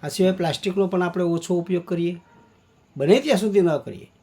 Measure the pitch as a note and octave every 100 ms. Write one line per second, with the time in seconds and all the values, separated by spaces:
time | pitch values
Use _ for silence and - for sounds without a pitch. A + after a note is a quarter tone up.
0 | D3+ - F#3 F#3 E3+ - G3+ F#3 F#3+ F#3
1 | F3+ F3+ F3 E3+ - F3+ F3 F3+ F3 F3
2 | E3+ F3 _ - - _ _ _ _ -
3 | C#3+ A3+ C#4+ A3 G#3+ G3+ F3 D3 - F#2+
4 | - _